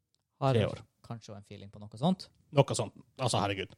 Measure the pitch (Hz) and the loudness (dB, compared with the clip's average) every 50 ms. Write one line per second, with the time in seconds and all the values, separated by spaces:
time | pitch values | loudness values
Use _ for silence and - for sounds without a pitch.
0 | _ _ _ _ _ _ _ - 143 135 131 113 101 - - - - _ _ _ | _ _ _ _ _ _ _ -2 0 2 2 4 2 0 -2 -6 -14 _ _ _
1 | _ - 117 113 - - 107 101 104 - 104 98 98 101 - 107 104 107 - 101 | _ -16 -16 -14 -14 -16 -18 -18 -16 -16 -16 -16 -16 -16 -16 -16 -18 -14 -8 -2
2 | 135 175 190 - - - _ _ _ - - 143 135 - 113 - 113 101 - - | 0 0 0 0 -4 -18 _ _ _ -2 4 4 4 6 4 -4 -4 -6 -6 -16
3 | - _ _ - 131 113 - 110 95 101 101 95 92 - - | -20 _ _ -2 -2 0 2 2 2 0 0 -2 -6 -10 -10